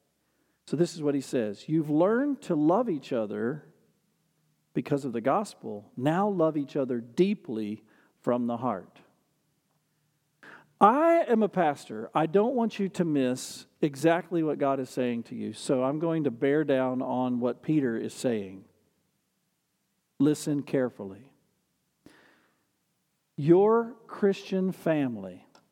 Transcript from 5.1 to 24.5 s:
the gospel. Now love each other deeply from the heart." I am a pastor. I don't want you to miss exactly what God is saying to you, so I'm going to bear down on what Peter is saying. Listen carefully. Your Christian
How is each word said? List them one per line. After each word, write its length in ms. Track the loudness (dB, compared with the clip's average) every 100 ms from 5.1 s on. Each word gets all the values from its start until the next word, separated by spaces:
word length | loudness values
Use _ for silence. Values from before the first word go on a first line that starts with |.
the 80 | -2
gospel. 680 | 0 0 -2 -12 -12 -12 -12 -2
Now 320 | 0 2 0
love 300 | 2 0 0
each 180 | -4 -4
other 240 | -2 -4
deeply 840 | -4 2 2 2 -6 -6 -6 -8 _ _ _ _
from 280 | -2 -2 -2
the 100 | -4
heart." 420 | -4 -6 -10 -20 _ _ _ _ _ _ _ _ _ _ _ _ _ _ -20 -20 _ 6
I 420 | 6 8 4 4 2
am 120 | 2
a 60 | 2
pastor. 640 | 2 0 0 -8 -12 -4
I 120 | -2 2
don't 280 | 2 2
want 260 | 0 -2 -2
you 100 | -6
to 160 | -2 0
miss 600 | 2 0 -2 -8 -16 -16 -4
exactly 640 | -4 2 2 2 0 -2
what 140 | -2 0
God 240 | 0 0
is 80 | -4
saying 340 | -4 -2 -2
to 120 | -6 -8
you, 180 | -8
so 280 | -8 0 0
I'm 180 | 2 0
going 260 | -2 0 -2
to 60 |
bear 340 | 0 2 2 2
down 360 | 2 0 -2
on 380 | -2 -2 -2 0
what 240 | -2 -4
Peter 320 | -2 0 0 -2
is 160 | -6
saying. 520 | -4 -2 -2 -4 -14 -20 _ _ _ _ _ _ _ _ _ _ _ _ _ _ 0
Listen 440 | 2 2 -2 -4
carefully. 680 | -2 -2 -2 -6 -14 -14 -20 _ _ _ _ _ _ _ -20 _ _ _ _ _ _ _ _ _ _ _ _ -4
Your 580 | 4 6 6 4 0 -10 -16
Christian 680 | -2 0 0 -4